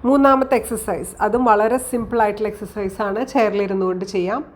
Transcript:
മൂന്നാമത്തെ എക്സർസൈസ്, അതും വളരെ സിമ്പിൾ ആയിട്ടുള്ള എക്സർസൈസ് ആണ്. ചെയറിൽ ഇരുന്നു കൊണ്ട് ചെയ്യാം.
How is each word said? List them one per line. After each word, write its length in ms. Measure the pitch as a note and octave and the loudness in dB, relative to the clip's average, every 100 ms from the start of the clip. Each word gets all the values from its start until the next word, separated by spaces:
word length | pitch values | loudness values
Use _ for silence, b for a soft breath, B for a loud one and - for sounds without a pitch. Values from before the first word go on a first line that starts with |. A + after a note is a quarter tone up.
| A#3+ | 4
മൂന്നാമത്തെ 480 | C#4 C#4 C4+ C4 A#3+ | 6 6 6 2 0
എക്സർസൈസ്, 520 | A3+ A3+ - E3+ - - | -2 -8 -4 -6 -6 -4
അതും 180 | G#3+ A#3 B3 | -2 2 4
വളരെ 300 | G#3 A3 B3+ B3+ | 4 4 0 -2
സിമ്പിൾ 300 | B3 G#3+ A#3 | -6 -2 0
ആയിട്ടുള്ള 240 | G#3+ G#3 G#3+ | 0 0 -6
എക്സർസൈസ് 480 | G#3 G3 G#3+ G3 F#3+ G#3 | -6 -12 -6 -8 -4 -4
ആണ്. 140 | G3+ C4 | -4 -2
ചെയറിൽ 280 | C#4 G#3+ G3 G3 | 2 2 0 -2
ഇരുന്നു 200 | G3 F#3+ | 0 -2
കൊണ്ട് 160 | F#3 F#3 | -2 -4
ചെയ്യാം. 300 | G3 F3+ A#3+ D#4 | -4 -2 -4 -6